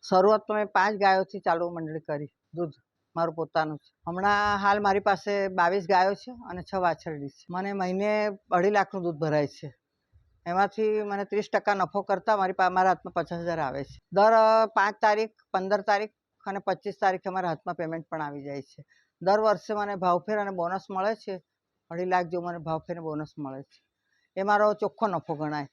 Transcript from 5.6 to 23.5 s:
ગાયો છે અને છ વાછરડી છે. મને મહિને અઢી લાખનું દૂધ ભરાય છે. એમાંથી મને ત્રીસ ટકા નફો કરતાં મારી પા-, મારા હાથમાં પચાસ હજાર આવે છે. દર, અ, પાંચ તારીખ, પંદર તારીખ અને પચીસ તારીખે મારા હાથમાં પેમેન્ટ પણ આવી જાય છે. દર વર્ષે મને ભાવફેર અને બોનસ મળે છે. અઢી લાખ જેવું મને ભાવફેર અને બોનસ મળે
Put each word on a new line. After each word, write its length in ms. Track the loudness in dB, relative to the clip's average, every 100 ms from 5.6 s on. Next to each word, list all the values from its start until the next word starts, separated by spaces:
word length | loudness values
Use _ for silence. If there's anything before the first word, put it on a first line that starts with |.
| 2 2 2
ગાયો 260 | 4 4
છે 180 | 0 -8
અને 300 | -18 -12 -12
છ 120 | -6
વાછરડી 540 | -2 0 -2 -6 -10 -10
છે. 180 | _ _
મને 220 | -8 -6
મહિને 580 | -4 -4 -2 0 0 -2 -4 _
અઢી 200 | 0 2
લાખનું 320 | 2 0 -2
દૂધ 140 | -6 -4
ભરાય 300 | 0 0 0
છે. 280 | -6 -18 -18 _ _ _ _ _ _ -6
એમાંથી 560 | 0 0 0 0 0
મને 220 | -2 -6
ત્રીસ 200 | -4 -4 -2
ટકા 220 | -2 0
નફો 280 | 0 0 -2
કરતાં 360 | -2 -2 0 0
મારી 140 | 0
પા-, 160 | 2 2
મારા 200 | 4 2
હાથમાં 240 | 2 -2
પચાસ 280 | -6 -4 -6
હજાર 180 | -4 -4
આવે 260 | -4 -6
છે. 160 | -10 -14 _
દર, 200 | 4 6
અ, 340 | 6 6 4 2
પાંચ 280 | 2 0 2
તારીખ, 280 | 2 2 -2 _ _
પંદર 280 | -4 0 -2
તારીખ 300 | 0 -2 -2 _ _ _ -10
અને 120 | -8
પચીસ 360 | -4 -6 -6 0
તારીખે 300 | 0 0 -4
મારા 180 | -4 -4
હાથમાં 260 | -4 -8
પેમેન્ટ 320 | -6 -6 -8 -8
પણ 120 | -8
આવી 200 | -8 -10
જાય 200 | -10 -12
છે. 220 | -12 -20 -20 _ _ _
દર 180 | 0 2
વર્ષે 340 | 2 0 -2
મને 220 | -6 -4 -2
ભાવફેર 420 | 0 0 0 -4
અને 120 | -4
બોનસ 360 | -4 -4 -4 -6
મળે 240 | -4 -2
છે. 280 | -4 -8 -12 _ _ _ _ _
અઢી 140 | -8
લાખ 220 | 0 0 0
જેવું 200 | -4 -6
મને 120 | -8
ભાવફેર 380 | -6 -6 -6 -10
અને 80 |
બોનસ 280 | -6 -8 -8 -10
મળે 240 | -12